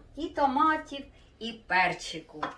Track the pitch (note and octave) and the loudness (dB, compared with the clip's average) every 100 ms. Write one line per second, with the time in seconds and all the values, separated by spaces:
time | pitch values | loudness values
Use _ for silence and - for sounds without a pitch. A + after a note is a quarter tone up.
0 | - C#4 D#4+ - C#4 C4 F4 G#4 - C#4 | -16 -10 -8 2 2 4 4 4 -2 -12
1 | C#4 - - _ A3+ - - F3+ F3 D#3+ | -14 -20 -20 _ -10 -10 -2 2 2 0
2 | - D#3+ - D3+ - | -8 -12 -12 -10 -10